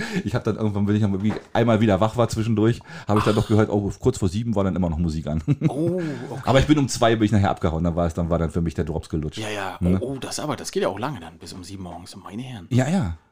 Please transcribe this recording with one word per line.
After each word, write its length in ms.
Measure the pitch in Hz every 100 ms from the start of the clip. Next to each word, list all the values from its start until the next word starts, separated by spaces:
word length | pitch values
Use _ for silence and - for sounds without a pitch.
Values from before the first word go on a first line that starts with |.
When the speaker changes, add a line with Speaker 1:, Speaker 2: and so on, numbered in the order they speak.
| - 202
Speaker 1:
ich 120 | 104
hab 80 | 120
dann 100 | 113
irgendwann, 320 | 101 107 101 101
wenn 80 |
ich 60 | 107
dann 200 | 104 95
wie 100 | 107 - -
einmal 280 | - 117 107
wieder 180 | 110 92
wach 160 | 110
war 140 | 120 113
zwischendurch, 500 | 110 110 104 110 117 - - -
hab 100 | 107
ich 60 |
dann 100 | 107
doch 120 | 107 -
gehört, 220 | 107 107
oh, 220 | 104 98 -
kurz 180 | - -
vor 100 | 90
sieben 260 | 101 117
war 80 | 101
dann 120 | 95
immer 140 | 87 87
noch 100 | 80
Musik 280 | 85 78 71
an. 140 | 80 147
<laughs> 200 | - 156
Speaker 2:
Oh, 320 | - 170 180 160 127 123
okay. 120 | -
Speaker 1:
Aber 140 | - 135
ich 80 | 135
bin 100 | 151
um 100 | 135
zwei, 280 | - 113
bin 100 | 113
ich 60 | 104
nachher 180 | 107 101
abgehauen, 340 | - 87 82
dann 120 | 87
war 100 | 82 85
es, 60 |
dann 160 | 90 82
war 100 | 82
dann 120 | 78
für 100 | 90
mich 120 | 82
der 120 | -
Drops 240 | 80 80 -
gelutscht. 300 | 85 76 -
Speaker 2:
Ja, 100 | 107
ja. 280 | 104 95 -
Speaker 1:
Ne? 160 | 87 95
Speaker 2:
Oh, 120 | 123
oh, 40 | 135
das 200 | - -
aber, 160 | 147
das 160 | 117 -
geht 120 | 190
ja 60 | 151
auch 100 | 95
lange 200 | 131 113
dann, 180 | 82 85
bis 120 | 85
um 100 | 92
sieben 200 | 87 95
morgens, 320 | 90 85 92
meine 260 | 98 90 104
Herren. 240 | 127 117 85
Speaker 1:
Ja, 180 | 123 131
ja. 300 | 190 92 82 _